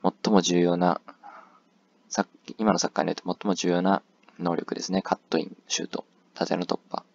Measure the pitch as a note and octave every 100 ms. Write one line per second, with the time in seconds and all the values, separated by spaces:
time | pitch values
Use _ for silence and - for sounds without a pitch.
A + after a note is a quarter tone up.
0 | F#2 - - G#2 E2+ F2 F2 F2 F2+ F2
1 | - - - - - _ _ _ _ _
2 | _ - G2+ _ - - A2 F2+ - -
3 | E2 E2+ - F2 G#2 F#2 F2+ F2 F#2 G2
4 | _ _ _ _ F2 E2+ - - - F#2
5 | - - _ - - - _ - - -
6 | - _ _ - - F2 F2+ - _ -
7 | -